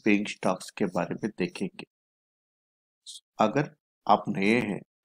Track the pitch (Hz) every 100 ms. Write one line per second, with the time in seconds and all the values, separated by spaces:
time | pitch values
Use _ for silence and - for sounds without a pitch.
0 | 110 101 104 - 104 92 - - 98 90
1 | 87 87 - - 90 - 92 - - _
2 | _ _ _ _ _ _ _ _ _ _
3 | - - _ - 107 143 147 - _ _
4 | - 104 - 98 98 120 107 92 - _